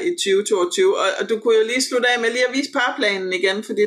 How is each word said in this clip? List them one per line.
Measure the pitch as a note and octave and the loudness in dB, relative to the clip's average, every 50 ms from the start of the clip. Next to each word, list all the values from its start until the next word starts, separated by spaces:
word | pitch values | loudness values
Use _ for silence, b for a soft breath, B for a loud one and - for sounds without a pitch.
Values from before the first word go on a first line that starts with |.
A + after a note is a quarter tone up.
| - | -2
i | F3+ F3 - - | -2 -4 -2 0
tyve | G3 F#3+ G3 G#3 - | 0 2 2 2 2
toogtyve. | G#3+ F#3 F3+ F3+ - G3 F#3 F#3+ - - F#3 | 0 0 0 0 2 2 2 4 4 2 0
Og, | F#3+ - - | 0 0 -2
og | - G#3 | -2 -2
du | A3+ G#3+ | -4 -2
kunne | G#3+ A#3 A3+ A3 | 0 2 4 4
jo | A3 A3+ | 2 2
lige | B3 C4 C4 | 0 -2 -2
slutte | - C4+ A#3+ A#3+ B3 B3 | -2 -2 0 2 2 2
af | A#3+ A3+ | 0 0
med | A#3 A#3+ | -2 0
lige | B3+ B3+ B3 | 0 0 0
at | B3+ | 0
vise | C4+ C#4 - - C4+ | -2 -4 -2 -2 -2
parplanen | B3 C4 C4+ C#4+ A#3+ G#3 G3 F#3+ F#3 F#3 F#3 F3+ | 0 -2 -2 -2 -2 -2 -2 -2 -4 -4 -4 -2
igen, | F#3+ F#3+ F#3+ G#3+ A3 | 0 -2 -2 -2 -4
fordi | - G#3+ G3+ G#3 | -4 -2 0 2